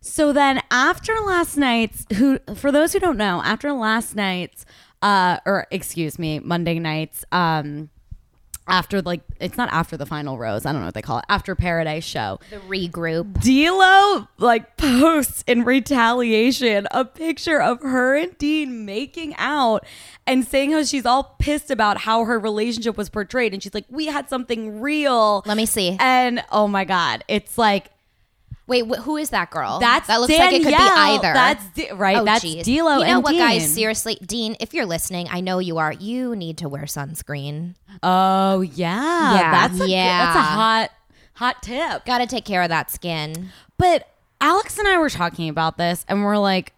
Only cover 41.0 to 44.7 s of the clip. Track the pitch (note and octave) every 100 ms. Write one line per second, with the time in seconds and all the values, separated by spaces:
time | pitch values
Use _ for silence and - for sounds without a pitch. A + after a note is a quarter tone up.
41 | _ _ _ - B3 - - B3 D#4+ G3
42 | - B3 B3 B3 G3+ F#3 F3 D#3+ - -
43 | F3 D#3+ D3+ D#3+ F#3 - _ _ F#3 E3+
44 | - _ _ _ C#4+ F#4 G#4+